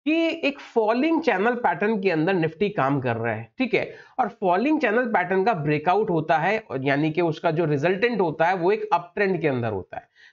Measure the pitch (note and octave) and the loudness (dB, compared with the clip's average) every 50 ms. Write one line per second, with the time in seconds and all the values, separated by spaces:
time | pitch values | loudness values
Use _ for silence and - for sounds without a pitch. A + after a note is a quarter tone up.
0 | - C#4 D#4 E4 E4 E4 D#4+ E4 - C#4+ C#4+ - - - - A#3+ A3 G#3 A3+ B3 | -2 0 2 2 2 0 -2 -2 -2 -4 -4 -4 -10 -4 -2 0 2 2 2 2
1 | C4+ D#4+ E4 D4+ - B3+ G#3+ F#3 G3 A#3 B3 A#3 - F#3+ F3 D#3 G#3 G#3+ A3+ G#3 | 2 2 2 2 2 2 2 2 2 0 0 0 0 -2 0 0 0 0 0 0
2 | F#3+ F#3+ E3+ D#3 D#3 F3 G3 F3+ D#3+ D#3 D#3+ - G#3 G3+ - - C3+ C3+ C#3+ C#3+ | 0 0 2 2 2 2 2 2 0 -2 -2 -2 -2 -2 0 0 0 0 0 0
3 | B2 B2+ A#2 A2 A2+ A#2 A2 G#2+ A2+ - _ - C4 A#3 - D3+ - - - - | 0 -2 -2 -2 -2 -4 -4 -4 -8 -10 _ -6 -2 -2 0 -2 -2 -4 -8 -14
4 | - - - - B3+ G#3 - - G#3 F#3 F3 F#3+ A3+ D4 D#4 C#4+ C4 A3 G3+ A#3 | -20 -8 -6 -4 -4 -4 -4 -4 0 0 2 2 2 2 0 2 2 0 0 0
5 | B3+ A#3 G#3+ F3+ F3+ F3 F#3+ F#3+ F#3+ A3 A3+ E3+ C#3+ D3+ D3+ D3+ D3+ F3+ F3+ G3+ | 0 0 0 -2 0 0 0 0 2 2 0 0 0 0 0 0 2 2 2 2
6 | A3 - F3 D#3+ D#3 D#3 E3+ D#3 D3+ F#3 G#3+ A3 - - - C3+ C3 C#3+ C#3 C#3 | 2 0 0 0 0 0 0 2 2 0 0 -2 -4 -6 -6 -4 -2 0 0 2
7 | D3+ D#3+ D#3 F3+ F3 E3 D3+ - - E3+ D#3+ D#3 F3 D3+ D3+ C#3 C#3 F3 F#3+ F#3+ | 0 0 0 0 0 0 0 -2 -2 -2 0 0 0 0 0 0 0 0 0 0
8 | G#3+ A#3+ B3 F#3+ F#3+ E3 D3 - D#3+ E3+ F#3+ F#3+ E3 F3+ G#3+ A3 G#3+ - E3+ E3+ | 0 0 0 0 0 0 0 0 0 0 0 2 2 0 0 0 0 0 -2 -2
9 | - - - G3+ G3+ F#3+ F#3+ E3 D#3+ D3+ C3+ B2 A#2 A2+ G#2 F#2+ F2 - - - | -2 -4 -4 -2 0 0 0 0 0 0 0 0 -2 -2 -4 -4 -6 -10 -12 -16
10 | - _ _ _ - - | -16 _ _ _ -20 -18